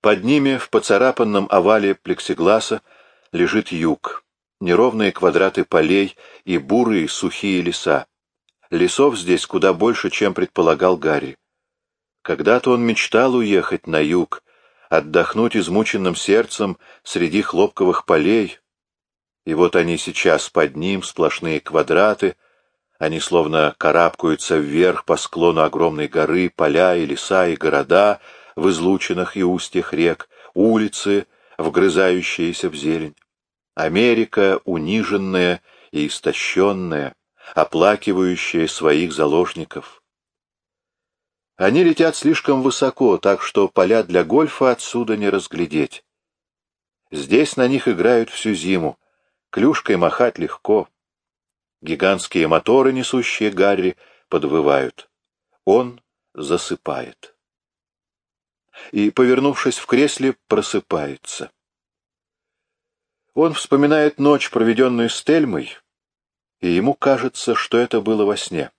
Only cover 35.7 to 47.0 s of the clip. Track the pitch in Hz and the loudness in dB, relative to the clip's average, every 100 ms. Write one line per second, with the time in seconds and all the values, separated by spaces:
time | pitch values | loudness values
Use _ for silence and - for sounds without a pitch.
35.7 | _ _ 76 73 - - 76 - - 98 | _ _ -6 -6 -4 -6 -4 -4 0 0
36.7 | 95 90 76 69 _ _ _ - - 76 | 0 -4 -6 -6 _ _ _ -8 -4 -2
37.7 | 80 92 104 - 92 92 87 - 85 80 | 2 2 2 -2 0 0 -2 -4 -2 -2
38.7 | - 78 76 87 78 73 78 87 - 78 | -2 0 2 0 -2 0 0 0 -4 -12
39.7 | - - _ _ _ _ _ _ _ _ | -14 -18 _ _ _ _ _ _ _ _
40.7 | _ _ _ _ _ _ _ _ _ 95 | _ _ _ _ _ _ _ _ _ 2
41.7 | 135 175 156 165 - 147 160 - 135 131 | 4 2 4 0 2 0 0 0 0 0
42.7 | - 135 - 127 90 98 98 - - 98 | 0 -2 2 2 2 2 0 -2 0 0
43.7 | - 92 113 90 87 80 - 156 - 135 | 2 2 2 2 0 2 2 0 0 0
44.7 | 120 - 120 113 107 104 98 - 80 85 | 0 -4 -6 -4 -2 -2 -2 -4 -6 -4
45.7 | 76 69 - _ _ _ _ _ _ _ | -2 -4 -8 _ _ _ _ _ _ _
46.7 | _ _ _ | _ _ _